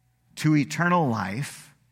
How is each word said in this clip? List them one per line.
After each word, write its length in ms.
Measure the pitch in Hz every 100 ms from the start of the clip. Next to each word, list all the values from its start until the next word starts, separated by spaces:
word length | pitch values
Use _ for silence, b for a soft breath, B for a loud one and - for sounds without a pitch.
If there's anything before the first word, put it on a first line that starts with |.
| _ _ _ -
to 200 | 151 151
eternal 500 | 131 - 170 180 147
life 680 | 110 95 104 147 - - _ _